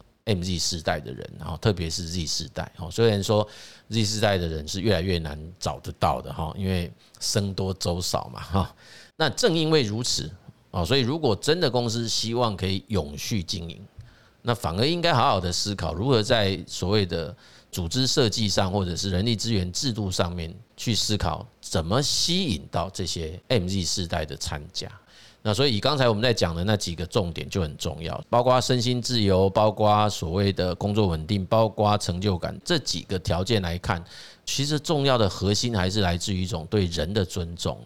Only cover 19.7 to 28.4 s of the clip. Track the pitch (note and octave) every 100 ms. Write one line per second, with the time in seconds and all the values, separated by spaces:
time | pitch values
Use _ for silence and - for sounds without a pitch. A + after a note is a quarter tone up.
19.7 | F2 C#3 A2 G2 F2 F2 F2 D#2+ - -
20.7 | - B2+ G#2 - G#2 F2 D#2 - _ -
21.7 | F#2 D#2+ A#2+ D3 - - F3+ F3 D#2 -
22.7 | - F#2 - F2 F2 D#2 E2+ - A#2+ F2+
23.7 | G2 E2 - E2+ F2 D2+ C2+ - D2+ D#2+
24.7 | - - - _ - - _ A2 G2+ C#3
25.7 | G#2 C3 D3 B2 G#2 B2 A2+ F2+ E2 F#2+
26.7 | G#2 - E2 E2 A2+ F2 D2+ D2 G2 D#2
27.7 | - E2+ D2+ E2 - - A#2+